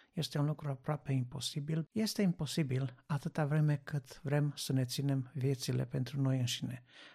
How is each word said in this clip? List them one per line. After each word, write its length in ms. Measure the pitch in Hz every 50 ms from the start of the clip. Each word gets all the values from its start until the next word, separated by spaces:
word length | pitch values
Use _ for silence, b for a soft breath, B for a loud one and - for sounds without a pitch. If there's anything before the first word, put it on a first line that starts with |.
| B B B
este 260 | - 151 - - 151
un 80 | 143
lucru 220 | 147 151 - - 143
aproape 440 | 139 127 - - 151 147 - - 135
imposibil. 760 | 131 123 123 - 127 120 - - 151 143 147 160 160 156 - -
Este 300 | 214 220 208 - - 208
imposibil 720 | 185 170 - 160 139 - - 160 131 127 131 135 131 127 - _
atâta 380 | - 160 139 - 165 - - 156
vreme 360 | 139 151 156 151 151 147 143 -
cât 360 | - - 143 - - - - -
vrem 300 | 139 143 147 147 147 139
să 160 | - - - 139
ne 120 | 131 127
ținem 460 | 123 - - 139 139 139 135 127 123 -
viețile 500 | 143 123 139 139 131 - - 127 127 131
pentru 360 | 123 - 139 127 123 - 139
noi 180 | 135 131 131 131
înșine, 460 | 123 120 - - - 123 123 127 B B B B B B B